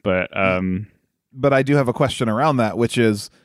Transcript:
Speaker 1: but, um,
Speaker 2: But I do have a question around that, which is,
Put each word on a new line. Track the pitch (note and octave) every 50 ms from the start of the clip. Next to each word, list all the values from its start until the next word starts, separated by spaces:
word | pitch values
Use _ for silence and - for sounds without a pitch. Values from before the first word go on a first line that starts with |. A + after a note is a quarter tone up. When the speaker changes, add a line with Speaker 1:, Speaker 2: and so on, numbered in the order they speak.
| -
Speaker 1:
but, | G#2 F#2 F#2 - - -
um, | G2 F#2+ F#2+ F#2 F#2 F#2 F#2 F#2 F#2 G#2+ - _ _ _ _ _ _ _ _ _
Speaker 2:
But | C3 C3 C#3
I | C3+ C3+
do | C3+ C3+ C#3+
have | D3 C3+ A#2+
a | A2+
question | - D3 A#2+ - - C3 A2+
around | G#2+ A#2 C#3+ D#3 C#3+
that, | B2+ A2+ G#2 F2
which | G#2 A#2+ A2+ -
is, | B2 A#2 A2 G#2 G2+ - - _ _